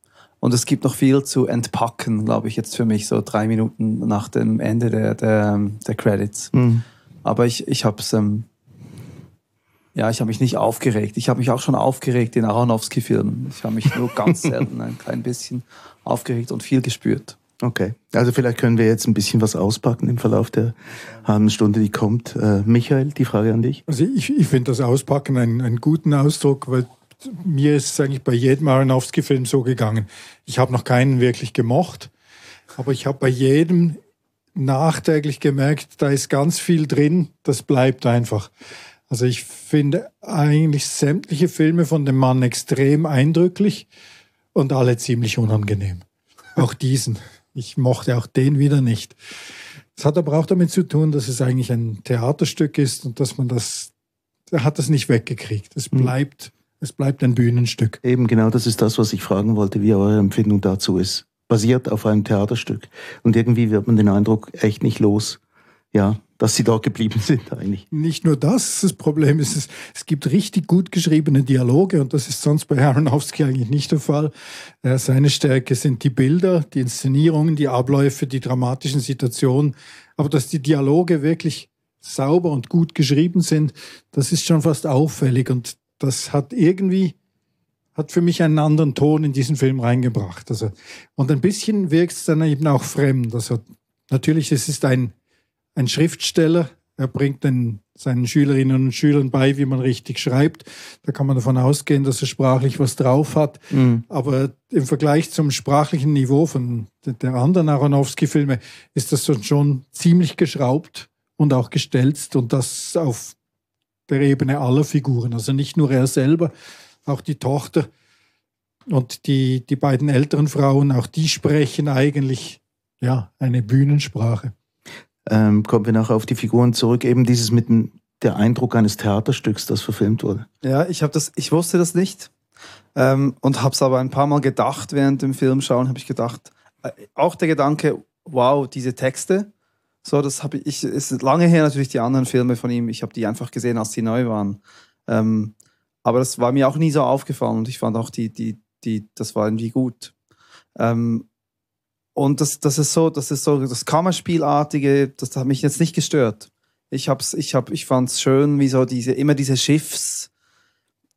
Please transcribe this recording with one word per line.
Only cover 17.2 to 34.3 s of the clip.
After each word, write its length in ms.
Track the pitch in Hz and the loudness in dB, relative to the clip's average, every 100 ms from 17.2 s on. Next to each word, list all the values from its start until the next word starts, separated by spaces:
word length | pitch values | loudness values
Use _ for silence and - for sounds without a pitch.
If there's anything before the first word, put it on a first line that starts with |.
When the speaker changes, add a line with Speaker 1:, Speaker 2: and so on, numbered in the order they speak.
| - - _ - | -6 -20 _ -6
Speaker 2:
Okay, 320 | 120 - 98 117 _ | -4 -2 -4 -6 _
also 180 | 113 123 | 0 0
vielleicht 260 | 120 123 117 | 2 0 0
können 200 | 120 117 | 2 4
wir 80 | 110 | 4
jetzt 200 | 110 120 | 2 0
ein 80 | |
bisschen 280 | 104 98 117 | 0 0 0
was 120 | 107 85 | 0 0
auspacken 500 | 98 113 127 123 - | -2 0 -2 0 -2
im 100 | 120 | 0
Verlauf 320 | 110 107 113 | 0 0 0
der 240 | 113 117 - - - - - - | -2 -2 -4 -16 -20 -18 -10 0
halben 240 | 107 107 | 2 4
Stunde, 320 | - 107 110 | 2 2 2
die 100 | 104 | 0
kommt. 460 | - 104 117 - 113 | 0 -2 -2 -4 -2
Äh, 240 | 107 101 | 0 2
Michael, 460 | 104 120 120 135 143 | 4 2 2 0 0
die 180 | - 127 | -2 -2
Frage 280 | 104 110 | 0 0
an 100 | 113 | 2
dich. 200 | 123 139 - | 0 -2 -4
Speaker 3:
Also 200 | 131 190 | -2 0
ich, 280 | 254 135 | 0 -2
ich 140 | 285 165 | 0 2
find 220 | 131 123 | 2 0
das 100 | 120 | -2
Auspacken 560 | 123 135 - 139 - 127 | 2 0 0 -4 0 0
einen, 240 | 117 117 | 0 0
einen 220 | 120 117 | -2 -2
guten 320 | 156 160 156 | 0 0 2
Ausdruck, 580 | 143 143 147 143 135 - | 2 2 2 0 0 -2
weil 160 | 127 123 _ _ _ 262 175 | -2 -4 _ _ _ -16 -8
mir 320 | 180 139 147 147 | -4 0 2 2
ist 160 | - | 0
es 80 | - | -2
eigentlich 240 | 139 135 | -2 -2
bei 80 | - | -2
jedem 380 | 120 131 139 151 | 2 2 2 2
Aronofsky-Film 760 | 131 131 131 - - - 135 123 | 2 4 0 0 -2 0 0 0
so 160 | 139 | 0
gegangen. 460 | 123 123 107 110 101 - - - - | 0 0 0 -2 -4 -12 -20 -20 -8
Ich 120 | 127 | -2
hab 140 | 127 | 0
noch 140 | 123 - | 0 2
keinen 340 | 123 135 127 | 2 4 4
wirklich 320 | 123 123 127 | 2 0 -6
gemocht, 600 | - 117 139 175 - - _ _ - - - _ - | -2 0 0 -2 -6 -20 _ _ -20 -20 -20 _ -10
aber 160 | 135 | -4
ich 140 | 131 139 | -4 -4
hab 120 | 135 | -2
bei 80 | 131 | 0
jedem 720 | 127 135 147 165 175 170 147 _ _ _ | 2 4 4 4 4 2 -2 _ _ _